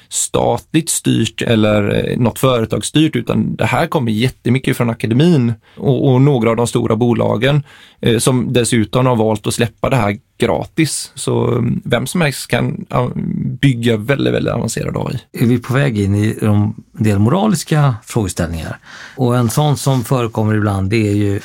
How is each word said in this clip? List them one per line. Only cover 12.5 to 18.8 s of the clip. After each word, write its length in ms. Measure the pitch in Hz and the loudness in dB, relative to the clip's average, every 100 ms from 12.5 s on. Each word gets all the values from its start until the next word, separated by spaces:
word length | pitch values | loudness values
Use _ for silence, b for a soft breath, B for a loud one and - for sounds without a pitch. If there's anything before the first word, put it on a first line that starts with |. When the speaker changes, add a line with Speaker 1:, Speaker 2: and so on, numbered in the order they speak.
| 147 127 - - | -2 -2 -6 -4
Speaker 1:
ja, 220 | 135 123 - - - - 127 | -2 -2 -4 -4 -4 -4 0
bygga 360 | 139 120 120 110 | 0 2 2 0
väldigt, 380 | 104 135 123 | 0 0 0
väldigt 180 | 117 104 | 0 -2
avancerad 440 | 107 117 - - - | -2 -4 -4 -4 -4
A 140 | - | -4
I. 320 | 127 - - | -6 -8 -2
Speaker 2:
Är 20 | 117 | 0
vi 120 | 123 | 0
på 160 | - | 0
väg 260 | 123 143 104 | 0 0 0
in 140 | 98 | 0
i 240 | 101 107 - | 2 0 0
de, 440 | 110 104 104 - - - | 0 2 0 -4 -10 -2
en 60 | |
del 140 | 110 101 | 0 2
moraliska 760 | 107 180 254 - - 156 143 110 | 2 2 2 0 0 2 2 0
frågeställningar? 720 | - 120 95 - 85 82 76 - | -4 -4 -2 -4 -4 -6 -8 -12